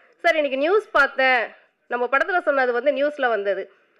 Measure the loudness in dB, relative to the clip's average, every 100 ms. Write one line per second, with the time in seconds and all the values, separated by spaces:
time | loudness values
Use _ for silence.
0 | _ _ 0 2 0 0 2 0 2 0
1 | 0 2 2 2 -2 -10 _ _ _ -6
2 | -2 0 0 0 0 0 0 0 0 0
3 | -2 -2 -2 -2 -2 -4 -8 _ _